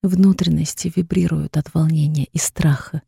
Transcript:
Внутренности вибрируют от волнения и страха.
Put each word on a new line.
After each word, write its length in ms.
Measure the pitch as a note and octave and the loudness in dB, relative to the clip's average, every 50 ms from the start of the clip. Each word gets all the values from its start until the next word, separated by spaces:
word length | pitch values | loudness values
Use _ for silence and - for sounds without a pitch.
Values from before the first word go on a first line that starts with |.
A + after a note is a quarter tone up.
Внутренности 880 | - F#3+ F#3 F3+ F#3+ G3 F#3+ - F#3 E3+ D#3+ D3+ D#3+ D3+ - - - F3 D#3+ | 0 0 2 4 4 4 4 4 2 0 0 0 -2 -4 -6 -8 -8 -4 -4
вибрируют 640 | F3+ F3 E3+ E3+ F#3 F3 E3 D#3+ D3+ D3 D3 - | -4 -4 -2 0 0 0 0 -2 -2 -4 -2 -4
от 160 | D#3 D3 - _ | -4 -4 -2 _
волнения 520 | D#3+ D#3+ D#3 D#3+ D#3 D3 D3 D#3 D3 C3+ - | 0 0 2 2 2 0 0 0 -2 -4 -2
и 60 | _ D#3 | _ -4
страха. 640 | - - - - F3 D#3 C#3+ C3 - - - D#3 _ | -4 -4 -4 0 2 2 2 0 -4 -10 -10 -12 _